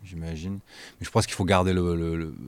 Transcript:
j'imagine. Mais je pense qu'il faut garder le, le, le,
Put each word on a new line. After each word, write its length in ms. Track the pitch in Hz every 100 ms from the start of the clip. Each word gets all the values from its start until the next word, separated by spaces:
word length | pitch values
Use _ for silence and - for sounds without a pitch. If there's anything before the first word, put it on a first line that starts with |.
j'imagine. 560 | 98 82 82 78 90 98 - - - -
Mais 40 |
je 60 | 90
pense 160 | 113 -
qu'il 80 |
faut 100 | -
garder 300 | 92 95 92
le, 220 | 90 87 85
le, 200 | 82 82
le, 180 | 80 50